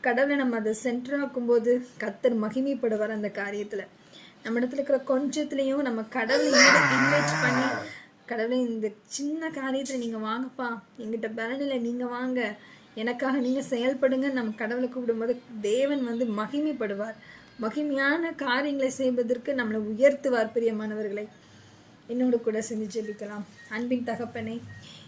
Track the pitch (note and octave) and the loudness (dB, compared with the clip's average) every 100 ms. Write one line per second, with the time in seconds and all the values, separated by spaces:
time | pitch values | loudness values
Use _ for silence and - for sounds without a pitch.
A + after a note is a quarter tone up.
0 | - A#3 C#4 C#4+ B3+ A3+ G#3+ G#3+ B3+ A#3+ | 0 4 4 4 2 0 0 -2 -2 -2
1 | B3 C#4+ C#4 B3+ A#3+ A#3+ A3+ B3 B3 - | -2 -2 -2 -2 4 4 6 2 0 -8
2 | G#3+ G#3 B3+ A3+ G#3+ A#3+ C#4 C#4 A#3 G#3+ | -8 0 0 2 -2 0 0 0 0 0
3 | G#3+ A3 G#3 G3+ G3+ G#3 G#3 G3+ F#3 - | -2 -2 -4 -4 -6 -6 -6 -8 -10 -14
4 | - - - - A3+ A#3 B3 C#4 C#4 C4+ | -20 -20 -20 -14 -4 0 0 0 2 2
5 | C4 C4 C#4+ D4+ D4 C#4 C4+ C#4 C#4 A3+ | 4 2 2 0 -2 0 2 2 0 -2
6 | A3 B3+ A3+ C#4+ D4+ C#4 C4+ - C#3 C3 | -4 -2 2 2 6 8 8 8 6 4
7 | C3+ D3 D3 D3+ D3+ B2+ C3 - - - | 4 4 2 0 2 2 0 -2 -6 -14
8 | - - - A#3 A3+ B3+ A#3+ A3+ G#3+ G#3+ | -18 -20 -8 -4 0 0 0 -2 -4 -6
9 | - - C#4+ D#4+ D#4+ D#4+ C4+ C4 C4+ C4 | -10 -6 -4 -4 -6 -6 -2 -2 -2 -4
10 | A#3 A3+ G#3+ A3+ B3+ - A#3+ A3+ - - | -4 -4 -4 -2 -4 -4 -6 -6 -10 -12
11 | A3 A3+ A3 A3 A3+ C4+ C#4+ C4 A#3 A#3+ | -6 -4 -4 -4 -4 -2 -2 0 -2 -2
12 | B3 A#3+ B3+ B3+ A3 G3+ - - - - | -4 -4 -2 -2 -2 -4 -14 -20 -16 -6
13 | A3+ B3 C4 C4+ B3 C4 C4+ A#3+ B3 C#4 | -4 -2 0 0 2 0 0 0 0 2
14 | C4+ C4 C#4 C4 A3+ G#3+ A3 A#3+ B3+ B3+ | 2 2 0 0 -2 -2 -4 -2 -2 -4
15 | A#3+ A3+ A#3 B3 - A3+ G#3 A3+ C#4 D4 | -2 0 0 -2 -6 -6 0 2 2 2
16 | A#3+ A#3 B3 G#3 G#3+ C#4+ D4+ B3+ G#3+ G3 | 0 -2 0 -2 -2 -2 -2 -2 -4 -4
17 | A3 G#3+ - - - - A3+ C#4+ D4+ C4+ | -6 -8 -18 -20 -20 -6 -4 -2 0 2
18 | C#4 D#4 E4 D#4+ C#4 B3 D4 C#4 C4 C4 | 2 2 0 -2 -2 0 0 0 0 2
19 | C4 B3 A3+ A#3+ - C4+ A3+ A3 G#3+ G#3+ | 0 2 0 0 -2 -2 0 -2 -2 6
20 | C#4 C#4 C4+ B3 A3 A#3 A3+ G#3+ G#3+ G#3+ | 6 6 2 2 2 2 0 0 -4 -4
21 | G#3+ G3+ G#3+ - - - - - - - | -4 -6 -8 -14 -20 -20 -20 -20 -20 -20
22 | - A#3+ B3+ A#3 A#3 G#3+ A3 A3 G#3+ A3+ | -8 0 4 4 2 -2 -2 -4 -4 -6
23 | G#3 G3+ G#3 G#3 - - - A3 B3 B3 | -6 -8 -10 -10 -12 -14 -10 -6 -2 -2
24 | A#3+ A#3 A#3+ A#3+ A3 A#3 - - - - | -2 -4 -6 -8 -8 -8 -12 -16 -18 -20